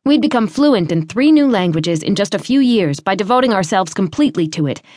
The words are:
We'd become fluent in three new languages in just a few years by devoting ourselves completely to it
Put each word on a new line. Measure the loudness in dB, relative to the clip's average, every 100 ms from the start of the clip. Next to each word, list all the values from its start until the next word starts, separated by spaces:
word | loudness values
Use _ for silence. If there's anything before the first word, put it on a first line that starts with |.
| 0
We'd | 0
become | 2 0 -2
fluent | 0 2 2 0
in | -2 -2
three | 0 4
new | 4 4
languages | 2 0 -2 -2 -2
in | -2
just | -2 -2
a | -4
few | -2 0
years | 2 2 0 -2
by | -2
devoting | -2 0 2 2
ourselves | 0 0 0 -2
completely | -2 -4 0 0 0 -4
to | -2 -4
it | -4 -12